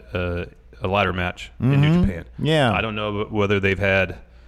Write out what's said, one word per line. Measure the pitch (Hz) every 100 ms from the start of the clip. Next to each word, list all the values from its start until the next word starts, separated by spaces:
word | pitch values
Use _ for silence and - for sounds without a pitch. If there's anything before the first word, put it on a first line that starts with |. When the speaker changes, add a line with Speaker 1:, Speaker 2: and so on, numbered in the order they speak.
| -
Speaker 1:
a, | 90 90 87 82 - - -
a | 95
ladder | 101 92
match | 90 90 - - -
in | 127 139
New | 151
Speaker 2:
Mm-hmm. | 175
Speaker 1:
Japan. | 190 82 - -
Speaker 2:
Yeah. | 139 156 127
Speaker 1:
I | 104
don't | 110
know | 107 107 101
whether | 107 107 101 101
they've | 98 92
had, | 98 95 90 - - -